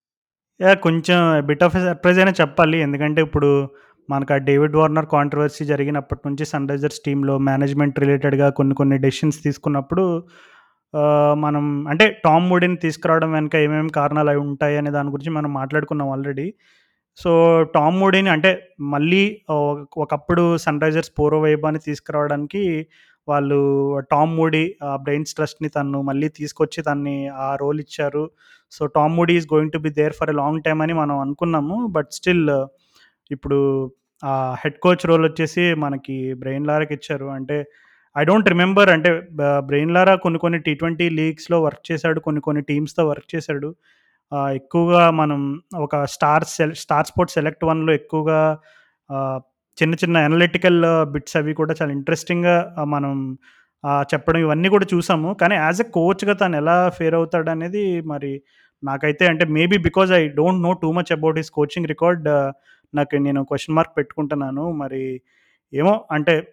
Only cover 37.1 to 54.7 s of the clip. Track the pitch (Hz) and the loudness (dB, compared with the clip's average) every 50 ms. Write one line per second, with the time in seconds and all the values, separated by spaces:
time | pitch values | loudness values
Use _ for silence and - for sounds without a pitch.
37.1 | 156 139 135 139 135 135 135 127 151 147 143 143 _ _ _ _ _ _ _ _ | -10 -8 -8 -10 -10 -10 -8 -6 -4 -6 -6 -8 _ _ _ _ _ _ _ _
38.1 | - 143 151 151 190 220 208 196 175 175 180 185 196 190 202 190 175 160 156 180 | -4 -2 2 4 4 4 4 4 4 4 2 4 4 6 6 6 6 6 4 2
39.1 | 170 165 180 - 165 151 143 143 143 143 135 135 139 143 151 160 170 180 185 190 | 2 0 -2 -6 -6 -2 0 2 2 0 0 0 0 0 2 2 4 4 6 6
40.1 | 190 180 - 180 165 165 170 170 170 165 147 165 151 135 165 165 165 156 175 170 | 4 4 2 0 -2 0 0 -2 -2 -2 -2 -4 -4 -2 -2 -4 -2 0 -2 0
41.1 | 165 156 156 160 160 160 - - 175 170 160 147 143 - - - 165 151 - 165 | 0 0 0 -2 -2 -4 -4 0 0 2 2 0 -2 -4 -6 -6 -4 -2 0 0
42.1 | 160 160 156 - 151 151 143 - 151 147 143 - 147 147 151 151 - - 170 151 | -2 -2 -2 -4 -4 -2 -2 -2 -2 -2 -2 -2 -2 -2 -2 -2 -2 0 0 0
43.1 | 147 - - - - 165 147 - 156 143 143 151 170 - _ _ _ _ _ _ | -2 -4 -6 -8 -8 -8 -6 -6 -6 -6 -6 -8 -10 -14 _ _ _ _ _ _
44.1 | _ _ _ _ - 143 139 139 135 135 135 - - 170 170 170 175 175 170 170 | _ _ _ _ -4 -4 -2 -2 -2 -4 -6 -2 0 0 2 4 6 6 6 6
45.1 | 165 160 156 151 147 139 139 139 139 160 - _ - 175 147 147 - 147 143 139 | 4 2 0 0 0 -2 -4 -4 -6 -8 -10 _ -8 -8 -6 -4 -2 -2 -4 -4
46.1 | - - - 147 151 156 160 - - - 165 151 160 - - - 156 147 156 - | -4 -2 0 2 2 2 0 -2 -2 -2 -2 -2 -4 -6 -6 -2 -2 0 -2 -2
47.1 | - - 180 175 - - 147 156 151 - - 160 160 160 156 160 156 147 151 - | -2 -2 -2 -2 0 -2 -2 -2 -4 -4 -2 -2 0 0 0 0 0 0 -2 -4
48.1 | - 156 156 156 160 156 156 156 156 156 _ _ _ _ _ _ _ _ _ - | -4 -4 -2 0 2 2 2 2 0 -2 _ _ _ _ _ _ _ _ _ -10
49.1 | 139 135 135 135 131 131 127 _ _ _ _ _ _ - 165 156 165 165 - 175 | -8 -6 -4 -4 -6 -8 -10 _ _ _ _ _ _ -2 -2 -2 0 0 -2 0
50.1 | 170 165 151 147 156 170 175 170 165 180 - 185 175 170 170 165 165 160 160 143 | 2 2 2 2 4 2 2 2 0 0 2 2 4 4 4 4 2 2 2 0
51.1 | 143 147 - - - 170 147 151 156 151 160 156 160 - 165 147 143 139 139 139 | -2 -6 -8 -6 -4 -4 -2 -2 -2 -2 -2 -2 -2 -2 -4 -4 -4 -6 -4 -4
52.1 | 165 156 - - 175 175 175 175 175 170 170 - - - 151 147 151 147 143 139 | -4 -4 -4 -4 -2 0 2 2 2 2 2 -2 -6 -6 -4 -2 -2 -2 -2 -4
53.1 | 139 139 135 131 131 131 _ _ _ _ _ _ _ _ - 147 143 143 143 - | -4 -4 -6 -8 -10 -12 _ _ _ _ _ _ _ _ -6 -2 -2 -2 0 -2
54.1 | - 147 - - 160 165 165 156 151 156 175 190 | -4 -2 0 0 0 2 2 0 0 0 2 2